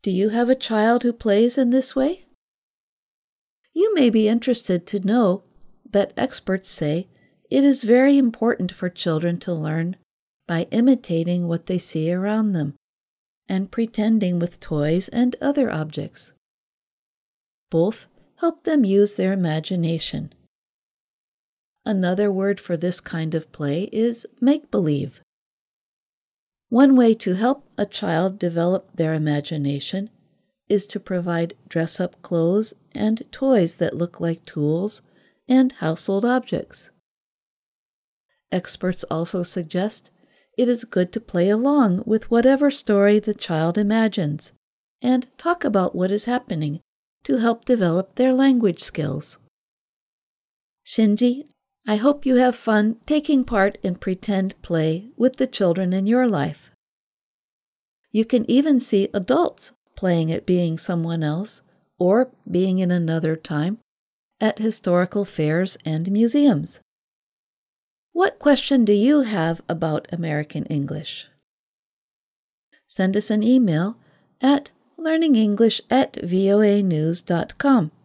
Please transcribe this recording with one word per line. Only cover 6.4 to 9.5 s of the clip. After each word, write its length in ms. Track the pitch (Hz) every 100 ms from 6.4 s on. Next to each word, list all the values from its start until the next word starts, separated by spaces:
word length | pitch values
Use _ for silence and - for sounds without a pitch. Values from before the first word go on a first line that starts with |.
| - 190 -
say 380 | - 151 156 190 _ _ _ _
it 140 | 262
is 180 | 277 262
very 340 | 208 247 269 277
important 540 | 247 226 226 - 180
for 180 | - 180
children 500 | 175 180 156 175 170
to 120 | -